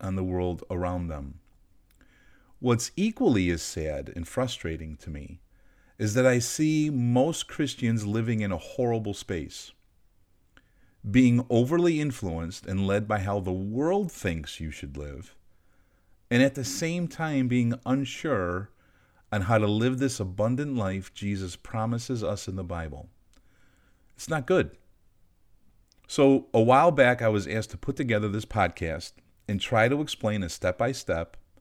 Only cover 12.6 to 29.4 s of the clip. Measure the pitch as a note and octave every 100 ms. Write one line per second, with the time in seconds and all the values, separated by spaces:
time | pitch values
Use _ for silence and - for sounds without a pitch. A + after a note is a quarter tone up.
12.6 | - F#2+ F#2+ G2+ G#2+ G#2+ F#2+ G2+ F#2+ F#2
13.6 | G2 A2+ D#3 G3 F#3 - G2 E2 D2 -
14.6 | D#2+ D2+ C#2+ C#2+ D2 C#2 D#2+ - _ _
15.6 | _ _ _ _ _ _ - A#2+ C4+ G3
16.6 | A#2+ - E3 F3 E3+ - D#3+ C#3 B2+ B2
17.6 | A#2 A#2 - C3+ C3 - E3 A2+ F2 F2+
18.6 | G#2 _ _ _ _ _ _ G#2+ F2+ A2+
19.6 | G#2 G#2+ A#2+ B2+ C3+ - F#2+ F#2+ A2 B2+
20.6 | D3 B2+ F#2+ F#2+ F#2+ - G2+ G2 F#2+ -
21.6 | - A2+ A2 A#2 - B2 G#2+ G2+ - F#2
22.6 | F2 E2+ D#2+ D#2 F2 _ _ _ _ _
23.6 | _ _ _ _ _ - - D#3 B2+ F#3
24.6 | D#2 - _ _ _ _ _ _ _ _
25.6 | _ _ _ _ - - C#3 C3+ - A2+
26.6 | A2+ B2+ E3+ C#3+ B2 B2 A2+ G#2 E2 A2
27.6 | G#2+ - - C3+ C3 G#2+ G#2 G#2 - A2
28.6 | F2+ - E2+ D#2 - - _ _